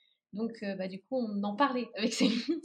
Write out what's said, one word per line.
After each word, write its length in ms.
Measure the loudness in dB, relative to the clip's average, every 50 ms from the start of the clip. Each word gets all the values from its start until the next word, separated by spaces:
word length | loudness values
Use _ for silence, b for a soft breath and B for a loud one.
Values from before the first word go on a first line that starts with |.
| _ _ _ _ _ _ -6
Donc, 300 | -4 -4 -4 -4 -6 -6
euh, 120 | -6 -4
bah, 140 | -4 -4 -6
du 120 | -6 -10 -8
coup, 140 | _ -2 0
on 240 | 0 0 0 0 0
en 120 | 0 2
parlait 360 | 4 2 4 4 0 -2 -4 -4
avec 180 | 0 0 0 2
Céline, 460 | 4 4 4 4 2 0 -2 -2 -4